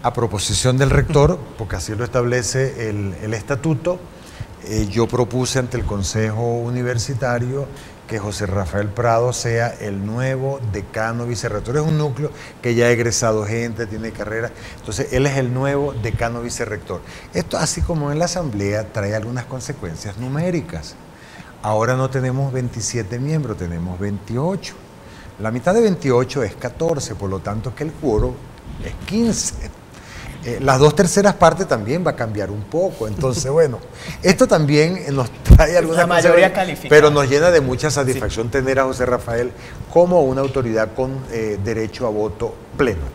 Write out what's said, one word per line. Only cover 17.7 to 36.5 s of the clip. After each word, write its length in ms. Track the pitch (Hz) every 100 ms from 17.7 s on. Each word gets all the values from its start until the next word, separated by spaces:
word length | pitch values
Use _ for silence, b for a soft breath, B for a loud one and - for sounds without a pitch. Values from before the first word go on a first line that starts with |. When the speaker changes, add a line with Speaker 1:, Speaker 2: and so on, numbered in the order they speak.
| -
Speaker 1:
como 300 | 156 165 143
en 80 | 147
la 60 | 170
asamblea, 600 | 185 160 104 101 104 110
trae 240 | - 101 107
algunas 300 | 110 123 117
consecuencias 720 | 131 - 139 92 80 110 98
numéricas. 800 | 127 139 180 175 98 82 76 - - B B B B -
Ahora 320 | 107 107 113 127
no 140 | 131
tenemos 420 | 131 127 127 139
veintisiete 640 | 127 123 123 98 120 101 120
miembros, 380 | 135 156 131 104
tenemos 420 | 90 85 87 90
veintiocho. 760 | 101 101 - 113 156 196 - - - - B B B -
La 100 | 107
mitad 220 | 120 147
de 80 | 208
veintiocho 640 | 226 180 139 123 127 139
es 120 | 107 -
catorce, 600 | 123 - 165 156 - 98
por 140 | 98
lo 100 | 95
tanto 340 | 95 107 110 107
que 80 |
el 80 | 151
quórum 420 | 156 151 107 127 120 - - - -
es 100 | - - -
quince. 460 | 208 233 - - - - - - B B B B B -
Eh, 140 | 117
las 160 | 139 131
dos 180 | 147 147
terceras 380 | 185 196 202
partes 340 | - 170 165 190
también 380 | 123 104 156 170
va 60 |
a 40 | -
cambiar 360 | 117 104 95
un 100 | 101
poco. 460 | 101 156 220 - 107
Entonces, 420 | 104 135 123 131
bueno, 280 | 147 156 110 - B B B
esto 260 | 180 190 254
también, 480 | 175 151 147 156 185
eh, 160 | 147
nos 200 | 139 117
trae 440 | - - - 156 175
alguna 260 | 160 165
Speaker 2:
La 40 | 175
mayoría 480 | 175 170 170 185